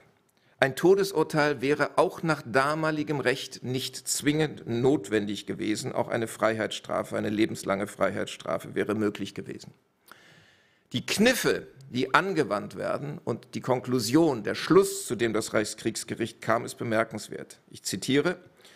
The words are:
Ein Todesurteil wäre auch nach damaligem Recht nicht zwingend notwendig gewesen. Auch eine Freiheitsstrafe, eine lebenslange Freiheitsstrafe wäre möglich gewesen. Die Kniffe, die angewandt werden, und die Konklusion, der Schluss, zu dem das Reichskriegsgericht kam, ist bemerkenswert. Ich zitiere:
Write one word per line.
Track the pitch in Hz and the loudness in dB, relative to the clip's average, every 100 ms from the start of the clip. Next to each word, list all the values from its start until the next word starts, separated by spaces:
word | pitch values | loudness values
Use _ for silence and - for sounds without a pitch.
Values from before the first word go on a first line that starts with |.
| _ _ _ _ _ - | _ _ _ _ _ 0
Ein | 135 - | 0 4
Todesurteil | 175 196 190 151 151 156 147 139 | 6 6 4 0 0 2 2 2
wäre | 135 147 143 - | 0 0 0 2
auch | 170 - | 2 0
nach | 165 147 120 | -2 -2 0
damaligem | 131 139 156 156 156 151 147 | 2 2 2 0 -2 -2 -2
Recht | 127 135 - - | 0 -2 -4 -10
nicht | 123 131 127 - | -6 -4 -4 -8
zwingend | - - 147 151 151 - - | -6 -2 0 2 0 -4 -4
notwendig | 117 131 151 - 107 104 98 | 2 4 2 2 0 0 -6
gewesen. | - - 101 104 127 | -6 -4 -2 -2 -4
Auch | - 117 | -4 -2
eine | 117 113 | -2 -4
Freiheitsstrafe, | - 107 110 107 - - 90 104 107 | 0 0 2 -2 -6 -4 -4 -2 -4
eine | 107 | 0
lebenslange | 107 110 87 95 98 104 | 2 0 0 -2 -2 -2
Freiheitsstrafe | - 98 101 95 - - 85 - - | -2 -2 0 -6 -8 -4 -4 -4 -2
wäre | 98 | -2
möglich | 107 104 104 98 | 0 -2 -2 -8
gewesen. | - - - - - _ _ - - - - _ _ _ _ _ | -10 -12 -14 -16 -20 _ _ -20 -20 -20 -20 _ _ _ _ _
Die | 123 | -6
Kniffe, | - - 233 247 143 95 - - - | -2 4 4 4 2 0 -4 -18 -8
die | 117 - | -4 2
angewandt | - 190 160 107 104 101 95 | 2 4 0 0 -2 -4 -6
werden, | 98 - 143 - | -4 -4 -6 -8
und | - 113 - 113 | -6 -6 -8 -6
die | |
Konklusion, | 131 127 127 123 110 143 165 117 | 0 0 0 -2 4 4 4 2
der | 101 | -2
Schluss, | 107 - 170 196 - | -2 6 6 6 0
zu | - 110 | -4 0
dem | 117 | 2
das | 104 - | 0 0
Reichskriegsgericht | 107 107 - 117 - - 107 113 - | 0 0 -2 -4 -4 -6 -4 -6 -4
kam, | - 117 | 0 0
ist | 120 - | -2 -8
bemerkenswert. | 120 110 113 107 - - - - _ | -2 0 0 -6 -10 -12 -12 -20 _
Ich | - | -14
zitiere: | - 95 - 139 156 - - _ - | -8 -4 2 2 2 -2 -10 _ -20